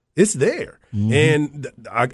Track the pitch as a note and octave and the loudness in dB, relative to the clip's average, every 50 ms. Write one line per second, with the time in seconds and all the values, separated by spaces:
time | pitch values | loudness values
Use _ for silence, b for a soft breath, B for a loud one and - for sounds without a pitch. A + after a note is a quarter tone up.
0 | _ _ _ D3 G3+ G#3+ - C3 C#3 G#3+ D#4 E4+ - - - _ _ _ - G#2 | _ _ _ 0 0 0 0 0 -2 -2 -2 -2 -8 -12 -14 _ _ _ -6 -2
1 | G#2 A2 A#2+ D3 D3+ D#3+ D3+ D3+ D3+ D3 D3 D3 C3 B2 - - A2+ - G2 A#2 | 0 2 2 4 4 4 4 2 0 -2 -6 -10 -16 -16 -16 -18 -16 -6 -2 -2
2 | B2 C3 | -2 -2